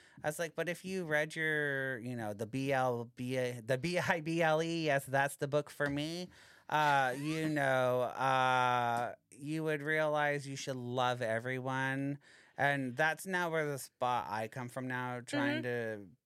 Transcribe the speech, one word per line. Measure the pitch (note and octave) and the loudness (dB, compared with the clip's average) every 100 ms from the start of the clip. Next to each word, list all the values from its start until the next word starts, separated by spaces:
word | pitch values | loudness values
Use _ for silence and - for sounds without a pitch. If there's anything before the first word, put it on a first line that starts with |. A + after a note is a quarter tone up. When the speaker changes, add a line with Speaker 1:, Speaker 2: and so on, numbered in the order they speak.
| - - | -20 -8
Speaker 1:
I | D#3 | -6
was | D#3 | -4
like, | E3 D#3 | -4 -4
"But | D#3+ | -4
if | E3+ | -4
you | F#3 F#3+ | -6 -4
read | E3+ D3+ D#3 E3 | 0 0 0 0
your, | D#3+ D3+ D3 C3+ C3+ B2+ | 0 0 0 0 -2 -4
you | A#2+ B2 | -6 -6
know, | G#2+ | -4
the | G#2 A2 | -4 -4
B | C3 C3+ | -2 0
L | C3 B2+ A#2+ A#2 - | 2 2 0 -4 -8
B | B2+ C3 | -4 -2
A, | B2 B2 | -2 -4
the | A2+ C3 | -2 0
B | E3 F3 | 0 0
I | E3 F3+ | 0 0
B | D#3 E3 | 0 2
L | D#3+ D#3 | 4 2
E, | E3 E3 D#3 | 2 0 2
yes, | C#3 C3 | 2 2
that's | C3+ C#3 - | 2 2 0
the | C#3+ | -2
book | D3 D3 | 0 -2
for | - C#3+ | -4 -2
me." | C#3+ D#3 E3+ F3+ - - - - | -2 -4 -6 -10 -14 -20 -18 -2
Uh, | D3+ D3+ C#3+ C3 C3 | 2 4 6 4 0
you | D3 D#3+ D#3 | -2 -2 0
Speaker 2:
<laughs> | D3+ | 2
Speaker 1:
know, | C#3 C3 B2+ B2+ | 2 4 4 2
uh, | A#2+ - C3 C3 C3 B2+ B2 B2 A#2+ A#2+ A#2+ - _ | 0 0 2 4 6 6 4 4 2 0 -2 -8 _
you | A2 C#3+ D#3 | -12 -6 -4
would | D#3 D3+ | -2 -2
realize | C#3+ D#3 D#3 D3+ D3 C#3+ C#3 | 0 0 2 2 2 0 -4
you | C3+ | -8
should | - C3 | -6 -6
love | B2 B2+ B2 B2 | -2 0 2 2
everyone. | A#2 A2+ B2 B2+ B2+ C3 C3+ C3+ C#3 C#3+ - - - - | 0 0 -2 -4 -2 -2 0 0 -2 -4 -10 -20 -10 0
And | C#3+ C#3+ C3 B2 | 2 2 0 0
that's | D#3 D#3 F#3+ | 0 0 -2
now | F#3 F3 | -2 0
where | D#3+ D3+ | 0 0
the | C#3 | -4
spot | - - B2 B2 D#2+ | -8 -2 0 0 0
I | G#2+ A2+ | -4 -4
come | C3+ A#2+ | -6 -8
from | C3 B2+ | -6 -4
now, | B2+ B2+ B2 | -4 -4 -6
trying | A#2+ C#3+ C#4 D4 | -4 -2 0 -2
Speaker 2:
Mm-hmm. | B2 A#2+ A2+ G#2+ | -2 -2 -4 -6
Speaker 1:
to | G2 - | -10 -20